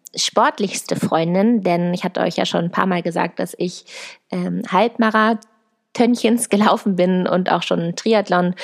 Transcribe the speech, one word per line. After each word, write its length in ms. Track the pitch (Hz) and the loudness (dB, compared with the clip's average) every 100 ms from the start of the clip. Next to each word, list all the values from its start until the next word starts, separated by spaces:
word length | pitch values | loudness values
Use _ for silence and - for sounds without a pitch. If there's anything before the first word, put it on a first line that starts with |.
| - - | -16 -6
sportlichste 800 | - - 262 311 202 - - 170 | -2 2 2 0 -6 -6 -6 -4
Freundin, 640 | - 160 165 180 214 233 | 0 0 0 2 2 2
denn 320 | 185 170 175 | 2 0 0
ich 100 | 175 | -2
hatte 180 | 180 - | -4 -2
euch 140 | 185 - | -2 -2
ja 100 | 185 | -2
schon 200 | 175 170 | 0 -2
ein 60 | |
paar 140 | - 185 | 0 0
Mal 160 | 180 | 0
gesagt, 380 | 170 170 175 - | -2 -2 -4 -4
dass 160 | 180 - | -8 -6
ich, 280 | 180 - - - - - - | -8 -8 -18 -18 -18 -18 -10
ähm, 300 | 185 180 175 - | -6 -4 -6 0
Halbmarathönchens 1800 | 190 233 233 226 220 214 226 - _ _ _ _ - 240 240 - 233 - | 2 2 0 0 2 2 0 -6 _ _ _ _ 0 2 2 2 0 2
gelaufen 460 | 196 208 208 214 185 | 2 4 2 0 2
bin 320 | 180 185 180 | 2 2 0
und 240 | 180 185 | 0 0
auch 120 | 175 | 0
schon 320 | - 180 170 175 | 0 -2 -2 -4
Triathlon 600 | 220 220 196 180 180 185 | 0 0 2 2 0 -2